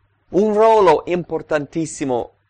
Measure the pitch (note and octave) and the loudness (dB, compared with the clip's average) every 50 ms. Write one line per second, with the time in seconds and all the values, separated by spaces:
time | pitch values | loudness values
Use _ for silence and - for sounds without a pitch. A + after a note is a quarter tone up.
0 | _ _ _ _ _ _ - F3 G#3 G#3+ G#3 G#3 A3 A3+ A3 A3 G3+ F3 D3+ - | _ _ _ _ _ _ -2 0 0 0 2 2 4 4 4 4 4 4 4 2
1 | - - E3+ F3+ E3 - D#3+ D#3 D3+ _ D#3+ D3+ D3 C3+ - E3 D#3+ D3 - - | 0 -4 -6 -6 -6 -6 -10 -10 -6 _ -4 -4 -4 -4 -6 -6 -6 -6 -6 -8
2 | D#3 C3+ B2+ A#2 - - _ _ _ _ | -6 -4 -4 -4 -4 -8 _ _ _ _